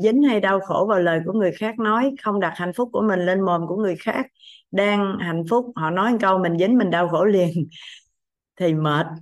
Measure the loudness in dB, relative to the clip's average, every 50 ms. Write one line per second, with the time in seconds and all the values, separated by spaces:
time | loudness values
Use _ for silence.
0 | 2 2 4 4 4 4 2 2 2 2 0 0 -2 -2 0 0 2 2 2 2
1 | 2 2 0 0 -2 -2 -2 0 0 0 0 -2 -6 -6 -4 -2 0 0 2 2
2 | 0 0 -2 -4 -4 -2 -2 0 -2 -2 -4 -4 -6 -6 -4 -4 -4 -2 -2 -2
3 | 0 0 0 0 0 0 0 0 0 0 0 0 -2 -4 -4 -2 -2 -2 -4 -4
4 | -4 -4 -4 -4 -6 -8 _ _ -20 -20 -20 -20 _ _ -2 0 0 2 2 0
5 | 0 -2 -4 -6 -6 -4 -4 -4 -2 0 0 -2 -2 -4 -8 -6 -4 -2 -2 0
6 | 0 0 0 2 2 2 2 2 0 0 0 0 2 4 4 2 2 2 2 0
7 | 0 0 2 2 2 4 4 4 2 2 0 -2 -4 -4 -8 -16 -20 -20 -20 -20
8 | _ _ _ _ _ _ _ _ _ _ _ -2 0 0 0 2 0 2 2 0
9 | 0 -2 -6 -12